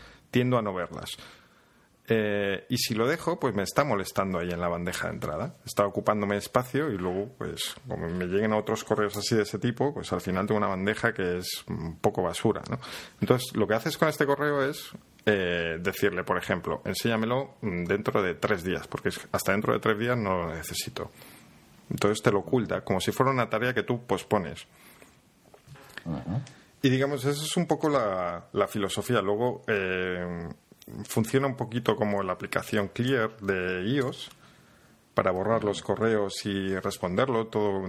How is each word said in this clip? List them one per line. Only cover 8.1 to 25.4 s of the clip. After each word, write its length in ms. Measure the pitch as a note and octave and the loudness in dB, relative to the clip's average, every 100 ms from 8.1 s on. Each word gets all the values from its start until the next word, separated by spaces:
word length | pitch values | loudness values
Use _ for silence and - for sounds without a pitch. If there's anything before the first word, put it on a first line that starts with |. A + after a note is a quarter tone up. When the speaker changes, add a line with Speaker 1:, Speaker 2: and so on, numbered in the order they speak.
| F2+ | -2
Speaker 1:
lleguen 300 | F2+ G2 A2 | 0 2 2
otros 280 | G#2+ G#2+ A2 | 2 0 -4
correos 300 | - G#2+ G#2 G#2 | 0 2 2 -2
así 160 | - | 2
de 80 | A2+ | 2
ese 160 | G2+ G2+ | 2 0
tipo, 340 | A#2+ A#2+ C#3 | -2 0 0
pues 180 | - - | -2 -4
al 80 | F2+ | -4
final 240 | F#2 F#2 G#2+ | 0 0 2
tengo 100 | G#2+ | 2
una 120 | G2 | 2
bandeja 440 | F#2+ G2 G#2+ A#2 | 0 0 2 0
que 240 | A2+ F#2 F2+ | 0 -2 -2
es 280 | F2+ - - | -4 -8 -6
un 300 | E2+ E2 E2 | -6 -6 0
poco 240 | G#2 - | 0 2
basura, 400 | F2+ E2 A2+ G2+ - | 0 2 2 2 -2
¿no? 80 | B2+ - - - - | -8 -8 -14 -14 -4
Entonces, 340 | - B2 - | 4 4 4
lo 120 | - G2 | 0 2
que 60 | |
haces 240 | A2 E3 - | 2 0 0
con 100 | D#3+ | 0
este 160 | D3 | 2
correo 380 | C#3+ C#3 D3 C#3+ | 2 2 2 2
es, 260 | C3+ D#3+ - - - - - | 0 -2 -10 -16 -20 -2 2
eh, 500 | G2+ F2+ E2+ E2 E2 | 2 2 0 0 -2
decirle, 420 | F2+ - G2+ F2 | -2 2 0 0
por 140 | F2 F2+ | 0 -2
ejemplo, 420 | - F#2 E2 D#2 G2 | 0 -2 -2 -4 -4
"Enséñamelo, 720 | F#2+ A#2 A2+ A2+ B2+ C3+ - | -2 0 0 0 -2 -4 -6
mm, 240 | A2 F2 | -4 -2
dentro 380 | F2 G2+ A2+ A2+ | 0 0 2 2
de 120 | F#2 E2+ | 0 0
tres 280 | - G2 | 0 0
días", 220 | F2+ D#2+ - | 0 -4 -4
porque 220 | - G2 | -4 -4
es, 100 | - - | -4 -4
hasta 220 | - - | -2 2
dentro 220 | G2+ G#2+ | 2 2
de 40 | A#2 | 2
tres 180 | A2+ G#2 | 2 0
días 180 | A#2+ B2 | 0 0
no 280 | G2+ F#2 E2+ | 2 0 -2
lo 80 | |
necesito. 560 | D#2 D#2+ - - - E2+ - - - - - - - - | -6 -6 -6 -6 -8 -10 -12 -20 -20 -20 -20 -20 -20 -8
Entonces 320 | - G2+ G#2+ | 0 2 4
te 80 | B2 | 4
lo 100 | G2+ | 2
oculta, 420 | - C3 F#2+ F2+ | 2 0 2 -2
como 180 | - F#2+ | 0 0
si 120 | A2 | 2
fuera 200 | G#2+ C3 | 2 2
una 160 | C3 A2+ | 4 0
tarea 220 | A2 B2 | 0 0
que 80 | A#2 | 0
tú 200 | G#2 A#2+ - | -2 -4 0
pospones. 600 | F#3 - G#2 D#2+ - - - - - - - _ _ | -2 2 0 0 -8 -16 -20 -20 -20 -20 -20 _ _